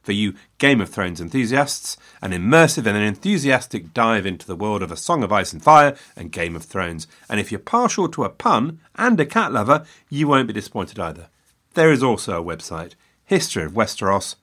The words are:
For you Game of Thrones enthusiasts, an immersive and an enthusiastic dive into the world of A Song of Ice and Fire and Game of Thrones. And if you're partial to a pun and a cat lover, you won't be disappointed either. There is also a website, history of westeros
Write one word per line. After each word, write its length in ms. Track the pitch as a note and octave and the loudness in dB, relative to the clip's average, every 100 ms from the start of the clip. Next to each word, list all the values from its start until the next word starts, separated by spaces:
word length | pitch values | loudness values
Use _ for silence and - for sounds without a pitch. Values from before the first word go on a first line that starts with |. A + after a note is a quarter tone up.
For 100 | - | -4
you 220 | G2+ G#2 - _ _ | -2 -2 -6 _ _
Game 240 | C#3 C3 | 2 2
of 80 | F#2 | 0
Thrones 280 | - F2+ E2+ | -4 -4 -6
enthusiasts, 760 | F2 C3+ A2+ C3+ C#3+ - - - _ _ | -6 -4 0 0 -2 -4 -10 -14 _ _
an 120 | G2 | -8
immersive 520 | F2+ F#2+ D#3+ D#3+ D3 | -4 4 6 6 2
and 100 | G#2+ | 0
an 80 | G#2 | 0
enthusiastic 920 | G#2+ G#2 F#3+ G3 C#3 C3 - A2 E2 | 0 -2 -2 0 2 0 -2 -12 -8
dive 320 | B2 A2+ A2 F#2+ | 0 2 2 -2
into 200 | F2+ - | -8 -10
the 80 | |
world 280 | F2 G#2 G#2 | -6 -4 -4
of 100 | F2+ | -6
A 60 | E2+ | -8
Song 260 | - E3 | -4 -2
of 80 | G2+ | 2
Ice 220 | G#2 F2+ | 0 -2
and 80 | D#2+ | 0
Fire 340 | D3+ D3+ D3 C#3 - | 8 8 8 2 -18
and 160 | - - | -16 -12
Game 240 | F#2 E2+ | -6 -6
of 80 | E2 | -8
Thrones. 440 | - F#2+ F2 E2 - _ - | -8 -6 -6 -8 -14 _ -6
And 140 | G#2 | -4
if 100 | G2 | -4
you're 80 | G#2+ | -8
partial 520 | - A#3 A#3+ - E3+ | -2 0 0 0 -2
to 140 | D#3 | -2
a 40 | A2 | -6
pun 520 | - A#2+ B2+ C#3 E3 _ - | -2 0 2 0 -6 _ -4
and 220 | A#3+ G#3 | 0 2
a 60 | |
cat 260 | D3 A3+ F3 | 2 0 -2
lover, 360 | A#2+ G#2 D3+ D#3 _ _ | -2 2 2 0 _ _
you 180 | C#3+ D3 | -2 2
won't 180 | C3+ B2 | 2 2
be 60 | |
disappointed 460 | G#2+ - A2 F2+ - | -6 -6 -8 -8 -6
either. 300 | E2 D#2+ E2+ _ _ _ _ | -8 -8 -18 _ _ _ _
There 180 | - D#3+ | 4 4
is 120 | C#3 | 6
also 360 | C3 G#2 - F2 | 2 0 -2 -6
a 60 | |
website, 520 | E2+ D#2+ - E2 E2+ _ _ _ | -6 -10 -10 -10 -12 _ _ _
history 400 | _ F#3+ - - | _ -2 -2 -6
of 80 | D#2 | -4
westeros 600 | G2 A2 - G2 G2 - - | -2 -2 -2 0 0 -2 -14